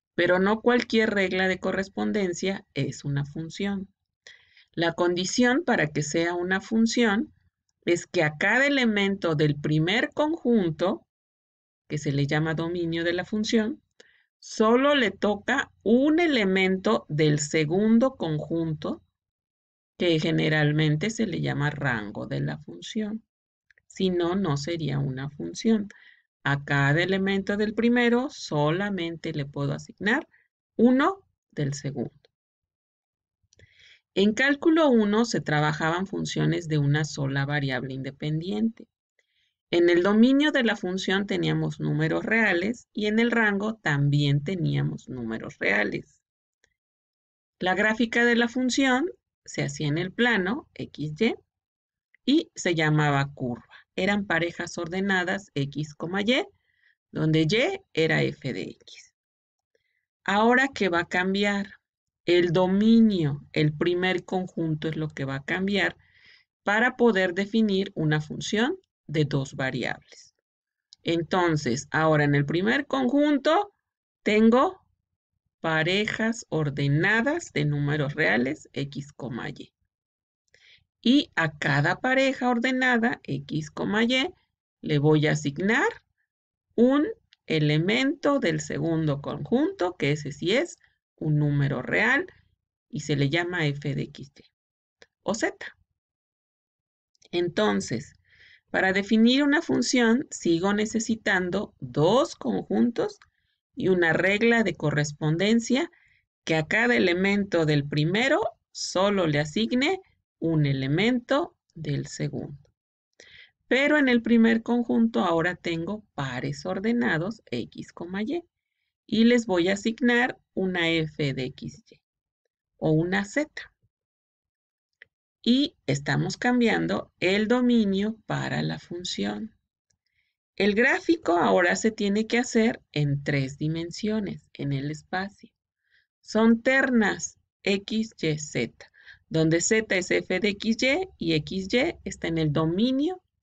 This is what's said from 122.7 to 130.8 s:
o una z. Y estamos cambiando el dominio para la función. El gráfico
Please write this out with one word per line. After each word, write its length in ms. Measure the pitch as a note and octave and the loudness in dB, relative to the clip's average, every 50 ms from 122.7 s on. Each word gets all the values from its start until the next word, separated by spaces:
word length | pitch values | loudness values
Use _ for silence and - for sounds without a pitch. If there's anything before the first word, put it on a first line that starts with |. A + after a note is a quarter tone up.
| _ | _
o 160 | _ - D#3 | _ -2 0
una 320 | D#3 D#3 E3+ F3+ F#3+ G3+ G3+ | 2 2 2 0 0 -2 -2
z. 260 | G3+ - C#4+ D4+ D4+ _ - - - _ _ _ _ _ _ _ _ _ _ _ _ _ _ _ _ _ _ _ _ _ _ _ _ _ _ - _ _ _ _ _ _ _ | -2 -4 -4 -4 -4 _ -14 -18 -18 _ _ _ _ _ _ _ _ _ _ _ _ _ _ _ _ _ _ _ _ _ _ _ _ _ _ -20 _ _ _ _ _ _ _
Y 340 | - A3+ B3 C4+ C#4+ - - _ _ | 0 2 2 2 2 -2 -4 _ _
estamos 480 | - C#3+ C#3+ - - C#3 C#3+ D#3+ F#3 F#3+ | -4 -4 -4 -2 -2 -2 -2 -2 -2 -4
cambiando 760 | - - B3 B3 B3 A#3+ A3 F#3 E3+ E3 E3 G3 A3 - - _ _ | -2 -2 0 2 2 2 2 2 0 0 -2 -2 -4 -6 -10 _ _
el 260 | - F3+ G3 G#3 G#3+ | 0 0 2 2 2
dominio 680 | G#3 A#3+ B3+ B3 B3 A#3+ A#3 G#3+ G3 F#3+ F#3+ G3+ A3 A3 - _ | 2 2 2 4 4 4 4 4 2 2 0 -2 -2 -4 -8 _
para 360 | - D3+ C#3 C3+ C3 C3+ D3 | -6 -4 -4 -4 -4 -2 -2
la 180 | D#3 D#3 D#3+ D3+ | -2 -4 -6 -8
función. 760 | - - F3 F3 F#3 F#3+ - - G3+ G#3 G#3 G#3 A3 A3 - _ _ _ _ _ _ _ _ _ _ _ _ _ _ _ _ _ _ _ _ | -10 -12 -12 -12 -10 -10 -6 -6 -6 -6 -6 -8 -10 -12 -16 _ _ _ _ _ _ _ _ _ _ _ _ _ _ _ _ _ _ _ _
El 180 | - G3 G#3 G3+ | -2 0 2 2
gráfico 640 | G#3+ | 2